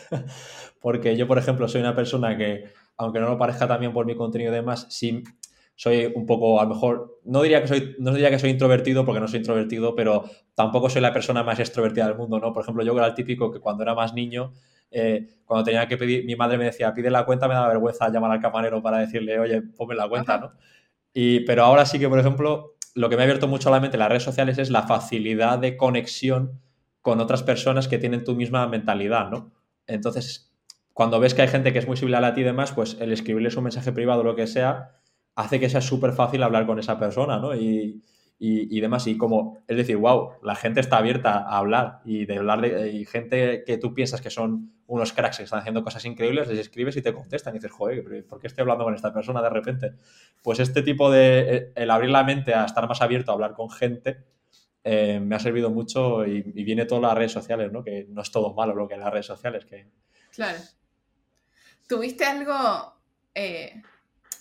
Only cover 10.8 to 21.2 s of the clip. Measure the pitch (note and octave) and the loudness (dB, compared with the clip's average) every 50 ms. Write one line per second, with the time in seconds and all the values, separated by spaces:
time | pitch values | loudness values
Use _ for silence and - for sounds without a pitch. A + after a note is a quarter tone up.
10.8 | A#2+ B2+ B2+ C3+ B2+ A#2+ A#2 C3 A2 - B2 A#2+ A#2 A#2 A2+ A#2 A#2 A#2+ - - | 2 2 2 4 2 2 2 0 -2 0 0 0 0 0 0 -2 -2 -4 -2 0
11.8 | A2+ A2 A2 A#2 A2+ G#2+ G#2+ A2+ A#2+ A2+ A2 A2 A2 A#2 A2+ A2+ G#2+ - A2+ A#2 | 0 0 2 0 0 0 0 -4 -4 -4 -4 -2 -2 -2 -4 -4 -6 -4 -4 -2
12.8 | A2+ A2+ A#2+ B2 A#2 A#2 A2+ - B2 B2 B2 A#2 B2 G#2+ - - - G#2+ G#2 G#2 | 0 0 2 2 2 2 0 -2 -4 -4 -2 -2 -2 -4 -4 -4 -6 -6 -4 -2
13.8 | A2 A2+ A#2 A#2 A2+ A2+ A#2 A#2+ A#2+ A#2+ A#2+ A#2+ B2+ C3+ - - _ _ _ _ | -2 -2 -2 -2 -2 -2 -4 -6 -6 -6 -6 -8 -8 -8 -12 -18 _ _ _ _
14.8 | _ _ - A#2+ A2+ A2+ A2 G#2 - - _ _ _ _ A#2 A2+ A2 A2+ A2+ A#2 | _ _ -4 -2 0 0 0 -2 -4 -8 _ _ _ _ -2 0 0 2 2 0
15.8 | A#2 A#2 B2 B2 B2 A#2+ B2+ B2+ B2 A#2+ A#2+ A#2 A#2+ A#2+ A#2+ A#2+ A#2+ A#2 A2+ - | 0 0 -2 -2 0 0 0 -2 -2 -4 -2 0 0 0 2 2 0 -2 -2 -2
16.8 | B2 A2 A2 A#2+ A#2+ B2 B2+ B2 B2 C3 B2+ B2+ C3 C3 B2+ B2+ B2 A#2 A2+ A2+ | -2 -2 -2 0 -2 2 2 2 2 2 0 2 2 0 2 2 2 4 2 2
17.8 | A2+ A#2+ A#2 - A#2 A2+ A2 A2+ A2+ A2 A2 A2 A2+ A#2 A2+ A2+ A2+ A2+ A2+ A2 | 2 0 0 0 -2 0 0 0 2 2 0 0 0 0 0 0 -2 0 -2 -2
18.8 | A2 A2+ A2 A2 A2 A2 A2 A#2 A2 G#2+ A2 A2 A2+ A#2 A2+ A2+ A2 - - _ | -2 0 0 0 0 -2 -4 -6 -4 -2 0 0 0 0 0 -2 -2 -4 -10 _
19.8 | A#2+ A#2 A#2+ A2 G#2 G#2 A2+ B2 B2 B2 G#2+ G#2+ - C#3 - _ _ _ _ _ | -8 -6 -4 -4 -2 -2 -2 -4 0 0 0 -2 -2 -6 -16 _ _ _ _ _
20.8 | _ _ _ _ _ _ _ C3 | _ _ _ _ _ _ _ 2